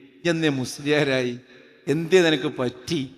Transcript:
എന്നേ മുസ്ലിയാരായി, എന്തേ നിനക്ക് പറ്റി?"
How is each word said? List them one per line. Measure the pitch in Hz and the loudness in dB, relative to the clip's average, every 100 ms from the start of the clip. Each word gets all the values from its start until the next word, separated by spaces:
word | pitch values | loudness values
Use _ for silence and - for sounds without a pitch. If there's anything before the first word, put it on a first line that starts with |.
| - _ 170 | -20 _ -2
എന്നേ | 160 156 | 0 0
മുസ്ലിയാരായി, | 135 120 - 143 147 143 131 123 123 - - - _ - | 0 -4 -6 0 0 2 0 -2 -6 -14 -20 -20 _ -4
എന്തേ | 151 160 185 | -2 4 4
നിനക്ക് | 165 151 139 - | 6 2 -2 -4
പറ്റി?" | 123 - - 165 131 | -4 -6 -6 -6 -6